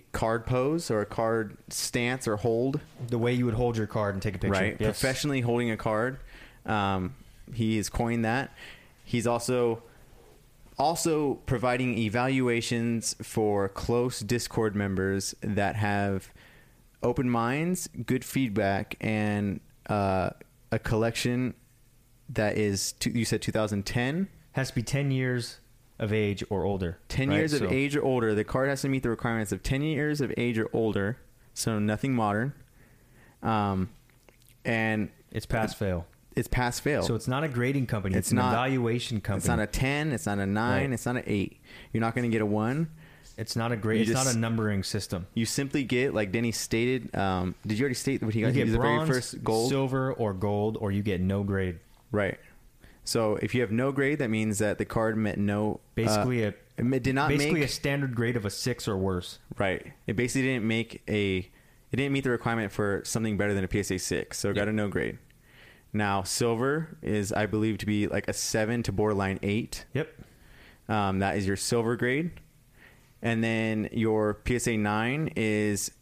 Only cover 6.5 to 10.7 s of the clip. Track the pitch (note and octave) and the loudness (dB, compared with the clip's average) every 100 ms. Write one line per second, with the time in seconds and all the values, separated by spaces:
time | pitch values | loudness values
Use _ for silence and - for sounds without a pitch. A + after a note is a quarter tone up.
6.5 | - - G#2+ G2 F#2+ F#2 - - - - | -12 -2 0 2 0 -2 -6 -18 -20 -10
7.5 | A#2 A2 A2 F#2+ - A#2 A#2 A2+ B2 C3+ | -2 0 0 0 -2 0 0 0 0 -4
8.5 | - - - - - - A#2+ A2+ A#2+ - | -10 -20 -20 -20 -20 -4 0 2 0 0
9.5 | B2 A#2+ A2+ - - - - - - - | 2 2 0 -6 -20 -20 -20 -20 -20 -20
10.5 | - - | -20 -12